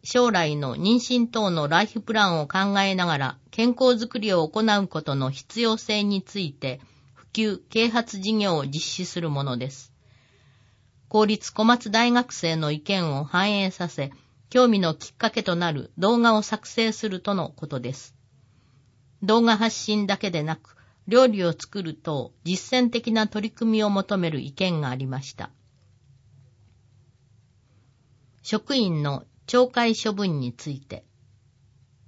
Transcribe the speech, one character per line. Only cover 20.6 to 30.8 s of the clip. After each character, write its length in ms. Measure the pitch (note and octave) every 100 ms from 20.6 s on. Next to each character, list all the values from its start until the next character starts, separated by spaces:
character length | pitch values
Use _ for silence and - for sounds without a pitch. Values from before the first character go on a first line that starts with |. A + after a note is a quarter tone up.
| - _ _ _ -
料 220 | A#3 C4
理 160 | G#3
を 80 | F3
作 300 | D#3+ - G3+
る 120 | E3
等 380 | D3+ - C#3+ A#2 _
実 440 | E3 F#3 - B3+ B3
践 40 |
的 220 | A#3+ A#3+
な 160 | A3 G#3+
取 220 | G#3+ G#3+
り 40 |
組 180 | - A3+
み 100 | A3
を 60 | G#3
求 280 | G3 F#3+ G3
め 120 | E3+
る 100 | D3+
意 100 | C3
見 280 | C#3 F#3 E3
が 80 | C#3+
あ 60 |
り 120 | B2+ C3+
ま 160 | C3
し 120 | C3+
た。 160 | - - _ _ _ _ _ _ _ _ - _ _ _ _ _ _ _ _ _ _ _ _ _ _ _ _ _ _ _ _
職 320 | - A3 -
員 300 | C4+ G3+ D#3
の 200 | D3 C#3 - _ -
懲 240 | B3 B3+
戒 240 | B3 A#3
処 180 | A3 A3
分 280 | G3 G3+ D3+
に 120 | B2
つ 160 | A#2+ D3+
い 120 | C#3